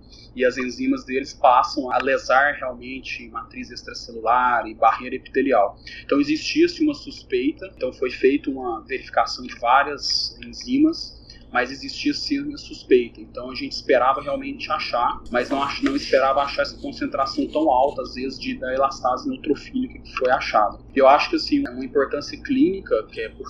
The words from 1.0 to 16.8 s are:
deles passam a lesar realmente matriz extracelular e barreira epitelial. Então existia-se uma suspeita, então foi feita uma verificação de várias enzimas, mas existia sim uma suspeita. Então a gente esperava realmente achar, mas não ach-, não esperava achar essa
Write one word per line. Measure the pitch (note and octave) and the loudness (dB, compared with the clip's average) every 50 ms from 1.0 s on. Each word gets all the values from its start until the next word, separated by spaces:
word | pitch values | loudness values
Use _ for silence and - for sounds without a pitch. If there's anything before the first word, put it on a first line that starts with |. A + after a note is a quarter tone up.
| - | -2
deles | B2+ B2+ C3 C#3 - - | -4 -4 -4 -4 -6 -2
passam | - - C3+ B2 B2+ C#3 - - D#3 C3+ B2 | 4 6 6 6 6 4 2 -2 -4 -4 -2
a | A#2 B2+ | -2 0
lesar | C3 C3+ C3+ B2+ - - B2+ C3 C#3 D3 C#3 | 0 2 0 0 2 2 4 4 4 2 0
realmente | - C3+ B2+ B2 A#2+ B2 B2 C3 C3 B2 - - B2+ A#2+ A2+ | -2 -6 -8 -8 -10 -12 -12 -12 -12 -10 -10 -12 -12 -12 -12
matriz | A2+ A#2 A#2 A2 - B2+ B2 A#2+ | -14 -14 -14 -12 -12 -14 -14 -14
extracelular | B2 A2+ - B2 A#2+ - - - A#2 A2+ A2 A2 A#2+ B2 B2+ B2 A#2+ A#2 A2 A2 | -14 -16 -14 -14 -14 -12 -12 -14 -10 -4 0 2 2 4 4 2 2 0 0 -2
e | A2 | -2
barreira | - A2+ A2+ A2+ - B2 B2+ B2+ | 2 4 4 4 2 -2 -6 -8
epitelial. | B2+ - - - C3 C3+ C3+ B2+ A2 G2+ G2+ - - - - - - - | -8 -8 -4 0 0 2 4 4 4 4 2 0 -6 -18 -18 -18 -10 -4
Então | - C#3 C#3+ | 0 2 2
existia-se | D3 C#3+ D3+ D3+ - - - - E3+ F3 - - - | 2 2 0 -2 -2 0 2 4 4 4 4 2 0
uma | - C#4+ | 0 0
suspeita, | - - - - - - - - B2 B2+ C#3+ D#3+ - - - - | -2 -6 -14 -16 -16 -8 -4 -2 0 0 0 -2 -4 -8 -16 -10
então | - - B2+ B2 | -6 -6 -6 -4
foi | - C3 C3 | -2 -4 -4
feita | B2+ - - C3 C#3 D3 - D3 | 0 4 4 4 4 2 0 -4
uma | C3+ C3+ B2+ B2 A#2+ A2 - | -6 -6 -4 -6 -6 -6 -6
verificação | - C3 B2 - - - - A#2 - - - B2+ | -8 -8 -8 -8 -4 0 0 0 0 -2 -8 -10
de | B2 - - | -12 -8 -2
várias | A#2+ A#2 B2 C3+ C#3+ D3+ C#3+ C3+ - - - - - - - G#3+ A#3+ | 2 4 4 4 4 2 -2 -6 -4 -4 -2 -2 -4 -4 -8 -12 -16
enzimas, | A#3+ A#3 - - B3 B3+ C#4 D4+ D#4 E4+ - - - - - - - - - - - | -14 -14 -12 -4 0 2 4 4 4 4 0 -8 -14 -16 -20 -20 -20 -20 -20 -12 -6
mas | - B2 B2 B2+ | -2 -2 -2 -2
existia | C#3 C3+ C3+ C#3 - - - D3 C#3+ | -4 -10 -12 -10 -8 -4 -2 -2 -2
sim | - - - D3 C#3 | -2 -4 -4 -4 -4
uma | - D4 - - | -4 -4 -8 -10
suspeita. | - - - - - - C3+ B2 A#2+ A#2 - - | -12 -14 -16 -8 0 4 4 4 4 2 -8 -16
Então | - - - D#3 D3+ B2+ | -18 -16 -14 -12 -12 -10
a | C3 | -10
gente | B2+ C#3+ C3 | -10 -10 -10
esperava | - - A#2+ - C#3 B2 A#2+ C3 C#3 C#3 | -10 -4 0 2 4 4 6 4 2 2
realmente | C#3 C#3+ C#3 C3+ C3+ C#3 C3+ A#2 - - D#3 | -2 -6 -6 -6 -6 -8 -10 -8 -6 -4 -4
achar, | D#3 - - - A#2+ A#2+ B2+ - - - - | -4 -4 -2 -2 0 0 0 -2 -4 -6 -2
mas | A#2+ B2 B2 - | -2 0 0 0
não | G3 C#3 C#3 | 0 -2 -2
ach-, | - - - B2 | -2 -2 -2 -2
não | C#3+ C#3 | 0 0
esperava | C#3+ - - - C3+ C3 C3+ C#3 C#3+ C#3 | -2 0 2 4 4 4 4 4 2 2
achar | C#3+ - - C#3+ | 0 0 -2 -2
essa | C3+ - - | -2 -4 -10